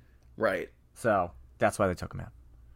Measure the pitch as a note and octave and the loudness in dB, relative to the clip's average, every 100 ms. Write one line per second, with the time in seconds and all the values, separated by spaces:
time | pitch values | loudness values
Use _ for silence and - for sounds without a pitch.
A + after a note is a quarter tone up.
0 | - - - - A2 F2+ - - _ - | -20 -20 -16 -2 0 0 -4 -14 _ -4
1 | A#2 G2+ F2 - - - G#2+ - F#2+ F2 | 2 2 0 -6 -18 0 0 2 0 0
2 | F2 F2+ - - - - - | -6 -10 -12 -16 -20 -20 -20